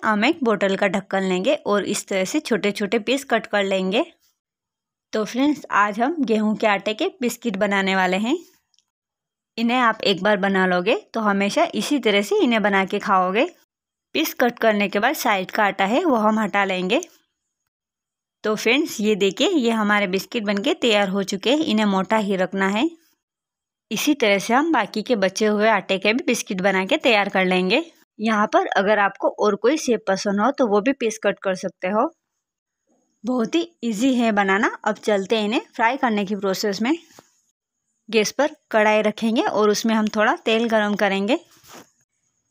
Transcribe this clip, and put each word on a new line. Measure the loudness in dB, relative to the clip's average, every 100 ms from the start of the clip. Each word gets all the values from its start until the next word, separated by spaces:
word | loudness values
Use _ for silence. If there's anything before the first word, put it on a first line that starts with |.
हम | -2 0
एक | 0 0
बोतल | 0 0 0 0
का | 0
ढक्कन | -2 -4 -4
लेंगे | -2 -2 0 -2
और | 0 -2 -2
इस | -6 -4
तरह | -4 -2
से | -4
छोटे | -2 -2 -2
छोटे | -4 -2 -2
पीस | -2 -4
कट | 0 -4 -2
कर | -2
लेंगे। | 0 0 0 -2 -2 _ _ _ _ _ _ _ _ _ _
तो | -6
फ्रेंड्स, | -4 0 0 0 -2
आज | 0 0 0
हम | -2 0
गेहूं | 0 0 0
के | 0 0
आटे | 0 -2
के | -2 -4 -2
बिस्किट | -4 -4 -6 -2
बनाने | 0 0 0 2
वाले | 2 0
हैं। | -2 -4 -4 _ _ _ _ _ _ _ _ _ _ -4
इन्हें | 0 2
आप | 2 2
एक | 0 0
बार | 2 2
बना | 2 2 2
लोगे | 2 0 -2 -4
तो | -4
हमेशा | 0 0 0 0 0
इसी | -2 -2 0
तरह | 2 0
से | 2 2
इन्हें | 2 2
बना | 2 2
के | 0 -2
खाओगे। | 0 2 2 0 -2 -4 _ _ _ _ _
पीस | -4 -4
कट | 0 -2 2
करने | 0 2 0
के | 0
बाद | 0
साइड | 0 0 -2 -2
का | 0
आटा | 0 2 0
है | 2
वो | 2 2
हम | 2 2
हटा | 0 0
लेंगे। | 0 0 0 -2 -2 _ _ _ _ _ _ _ _ _ _ _ _ _
तो | -4
फ्रेंड्स, | -2 0 0 0 -2
ये | 0 2
देखिए, | 0 2 0
ये | 2 0
हमारे | 0 2 2 2
बिस्किट | -2 -4 -6
बनके | -4 -2 -2 0
तैयार | 2 2 0
हो | -2
चुके | -4 -4 0
हैं। | 0
इन्हें | 0 0 2
मोटा | 0 0 0
ही | 0 -2
रखना | -2 -2 -2
है। | 0 -2 -6 _ _ _ _ _ _ _ _ -10
इसी | -4 -2 0
तरह | 2 2
से | 2
हम | 0 2
बाकी | 0 -2 -4
के | -2 0
बचे | 0 0 0
हुए | 2 2
आटे | 2 0 -2
के | 0
भी | 0 0
बिस्किट | -2 -4 -2
बना | 0 0 0
के | 0
तैयार | 2 2 2
कर | 0 2
लेंगे। | 2 2 0 -2 -12 _ -6
यहाँ | -2 0 2
पर | 0 0
अगर | 0 2 2
आपको | 2 0 -4 0
और | 0 2
कोई | 0 0
शेप | 0 -2 0
पसंद | -2 -2 0
हो | 0
तो | 0 2
वो | 2
भी | 0
पीस | -2 -2 -2
कट | -4 -2
कर | -4 -4
सकते | -6 -8 -4
हो। | 0 -2 -4 _ _ _ _ _ _ _ _ _ _
बहुत | -6 -4 -2
ही | -2 -4 _
ईजी | -6 -2 0
है | 2 2
बनाना। | 2 2 2 0 -2
अब | -4 -4
चलते | 0 0 0 -2
हैं |
इन्हें | 0 -2 -4
फ्राई | -2 -2 0
करने | 0 0
की | -2 -4
प्रोसेस | -2 -2 -2 -2
में। | -2 -2 -6 -20 -20 _ _ _ _ _ _ _ -4
गैस | -2 0
पर | 0 -2 -4 -4
कढ़ाई | 2 2 2
रखेंगे | 0 -2 -2 0
और | -2 0 0
उसमें | 2 0
हम | 0 0
थोड़ा | 0 0 0
तेल | 0 0 2
गरम | 0 0
करेंगे। | 0 0 0 0 -2 -4 _ -20 -20 -20 _ _ _ _ _ _